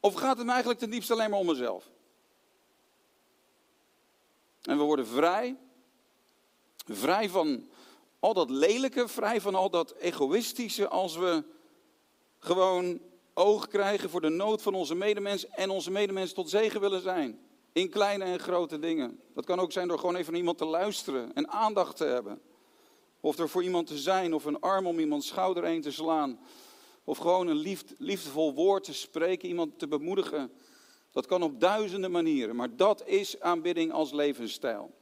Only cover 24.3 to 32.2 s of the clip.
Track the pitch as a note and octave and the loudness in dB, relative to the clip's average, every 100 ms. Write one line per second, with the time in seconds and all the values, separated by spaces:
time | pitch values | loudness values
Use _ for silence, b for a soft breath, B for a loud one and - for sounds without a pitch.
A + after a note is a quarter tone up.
24.3 | D#3+ C#3+ D3 F3+ G3 F#3 E3+ D#3 D3 C#3 | -2 -2 -2 0 0 0 0 0 0 -4
25.3 | - F#3+ F3+ E3+ E3 D3 C3+ D#3+ D#3+ C#3+ | -2 0 0 -2 -2 -4 -6 0 0 0
26.3 | A#2 B B B B B B - B2+ E3 | -4 B B B B B B -8 -4 2
27.3 | F3+ F3 D3+ D#3 G3 - - D#3 G3 D#3+ | 2 2 0 -2 -6 -10 -12 -6 -4 -4
28.3 | C#3 D#3+ C3+ F3+ G3 G3 G3 - - E3+ | 0 0 4 4 4 0 -12 -10 -2 0
29.3 | F#3 F3+ F3 D#3+ - D3+ D3 D#3 G3 F#3+ | 0 -4 -4 -4 -6 -4 -4 -2 -2 -2
30.3 | D#3 C3 B B B B B B - - | -4 -8 B B B B B B -6 0
31.3 | F3+ E3+ C3 F3 G#3+ G#3+ F#3+ F#3 F3 | 0 0 2 2 2 -2 -4 -2 0